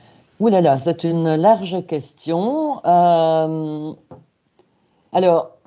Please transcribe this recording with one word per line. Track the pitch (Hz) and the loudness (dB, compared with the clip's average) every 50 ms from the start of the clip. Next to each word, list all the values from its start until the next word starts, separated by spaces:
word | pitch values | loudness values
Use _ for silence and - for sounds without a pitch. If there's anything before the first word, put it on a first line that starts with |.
| _ _ _ _ _ _ _ - | _ _ _ _ _ _ _ -2
Ouh | 202 233 | 0 2
là | 196 185 | 2 4
là, | 170 151 135 | 4 2 2
c'est | 131 127 170 165 165 - | 2 0 -4 -4 -4 -4
une | 170 165 165 160 160 156 | -4 -2 -2 0 0 0
large | 156 165 208 226 202 190 170 185 180 180 | 2 4 4 2 2 0 -6 -8 -8 -8
question. | - 165 147 139 - - - - 156 165 170 196 233 285 311 311 302 277 - - | -6 -8 -10 -10 -12 -18 -14 -8 -6 -4 -4 -2 -4 -4 -4 -4 -6 -6 -4 0
Euh, | 165 175 175 175 175 170 165 165 160 160 160 160 160 160 160 156 151 151 151 151 156 - - _ - - - _ _ _ _ _ _ _ _ _ _ _ _ _ _ _ _ _ _ - | 2 2 4 4 4 4 4 2 2 2 0 0 -2 -4 -6 -6 -6 -8 -8 -10 -12 -14 -16 _ -20 -20 -20 _ _ _ _ _ _ _ _ _ _ _ _ _ _ _ _ _ _ -2
alors, | 185 185 180 170 160 - - - _ _ | 0 2 4 2 2 0 -4 -12 _ _